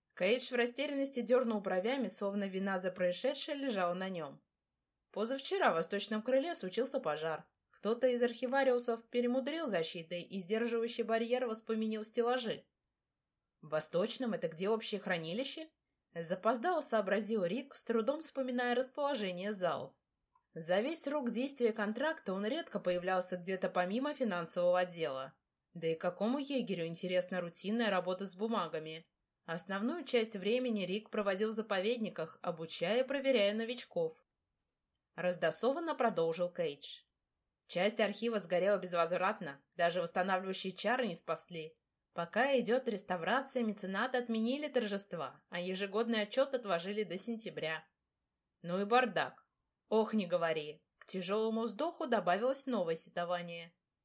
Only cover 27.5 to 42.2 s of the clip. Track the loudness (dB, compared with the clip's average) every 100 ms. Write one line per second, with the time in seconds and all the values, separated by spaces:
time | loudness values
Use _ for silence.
27.5 | -6 -2 0 2 2 0 -2 -6 -4 -2
28.5 | 0 -2 -4 -8 -12 -16 _ _ _ -8
29.5 | -6 -4 -2 -2 -2 0 2 2 -2 0
30.5 | 2 2 0 0 -2 -2 -2 0 0 0
31.5 | -2 0 0 2 0 -2 -4 -8 -6 -6
32.5 | -4 -6 -2 2 2 2 2 4 4 4
33.5 | 2 -2 -6 -6 -2 -2 -4 _ _ _
34.5 | _ _ _ _ _ _ -2 -2 2 0
35.5 | 2 0 2 0 2 2 2 0 0 -2
36.5 | -2 -4 -4 -12 -16 _ _ _ _ _
37.5 | _ -6 0 0 2 0 0 -2 -2 0
38.5 | 2 4 2 2 2 2 2 0 0 -6
39.5 | -10 _ 0 2 2 0 0 2 0 0
40.5 | -4 -6 -2 0 2 0 -2 -4 -6 -6
41.5 | -10 -12 -14 _ _ _ -6